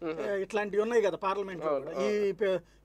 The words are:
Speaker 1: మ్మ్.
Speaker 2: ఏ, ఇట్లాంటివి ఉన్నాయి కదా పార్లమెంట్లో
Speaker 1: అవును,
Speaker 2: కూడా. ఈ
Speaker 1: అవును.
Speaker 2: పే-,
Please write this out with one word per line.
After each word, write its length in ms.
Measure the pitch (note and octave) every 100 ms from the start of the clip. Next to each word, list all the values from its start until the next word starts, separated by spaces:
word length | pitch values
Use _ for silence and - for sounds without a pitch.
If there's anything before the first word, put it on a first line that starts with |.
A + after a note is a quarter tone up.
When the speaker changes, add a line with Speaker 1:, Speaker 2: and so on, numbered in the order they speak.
Speaker 1:
మ్మ్. 160 | E3+ D#3+
Speaker 2:
ఏ, 220 | G#3 G3
ఇట్లాంటివి 420 | F#3+ G#3+ G#3 G3+
ఉన్నాయి 180 | G#3+ A#3+
కదా 160 | G3+ D#3+
పార్లమెంట్లో 520 | G3 G3 G3 F3 D#3
Speaker 1:
అవును, 160 | C#3+ C#3
Speaker 2:
కూడా. 160 | F3+
ఈ 160 | G3+ G#3
Speaker 1:
అవును. 160 | G3+
Speaker 2:
పే-, 260 | F3+ G3 F3+ - _